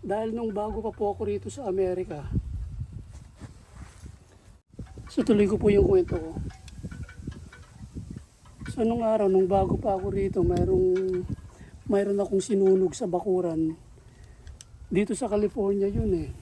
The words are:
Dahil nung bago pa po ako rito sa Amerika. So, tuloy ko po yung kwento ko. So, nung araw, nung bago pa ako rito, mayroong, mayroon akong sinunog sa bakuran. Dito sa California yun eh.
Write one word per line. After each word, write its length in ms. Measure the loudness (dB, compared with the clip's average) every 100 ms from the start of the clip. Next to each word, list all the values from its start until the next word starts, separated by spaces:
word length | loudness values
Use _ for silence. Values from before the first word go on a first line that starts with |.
Dahil 320 | -2 -2 -2
nung 160 | -4 -4
bago 320 | -4 -4 -4
pa 80 | -6
po 240 | -2 -2
ako 160 | -2 -4
rito 240 | -4 -6
sa 160 | -8 -4
Amerika. 560 | 0 0 -2 -6 -8 -2 -2 -2 -8 -8 -10 -10 -12 -16 -18 -20 -18 -20 -20 -20 -20 -20 -18 -20 -20 -20 -20 -20 -20 _ -18 -16 -16 -6
So, 80 | -4
tuloy 240 | 2 4 4
ko 160 | 4
po 80 | 4
yung 160 | 6 6
kwento 320 | 4 2 -4
ko. 140 | -6 -8 -10 -12 -18 -14 -14 -12 -14 -12 -12 -12 -18 -20 -20 -20 -14 -14 -12 -14 -16 _ -20 -14 -10
So, 80 | -2
nung 240 | 0 2 2
araw, 240 | 2 4
nung 160 | 4 6
bago 320 | 4 4 2
pa 160 | 0
ako 160 | 0 0
rito, 320 | -2 0 2
mayroong, 880 | 2 4 4 4 4 4 0 -2 -4 -10 -10 -20 -20 -16 0
mayroon 320 | 2 2 0
akong 240 | 2 0
sinunog 560 | 2 4 6 6 4 0
sa 80 | -2
bakuran. 720 | -2 2 0 2 0 -2 -2 -16 -20 -20 -20 -20 -20 -20 -20 -20 -20 -2
Dito 240 | 0 2
sa 160 | -2 0
California 560 | 0 0 0 0 2 0
yun 240 | 0 0 0 -2
eh. 40 | -10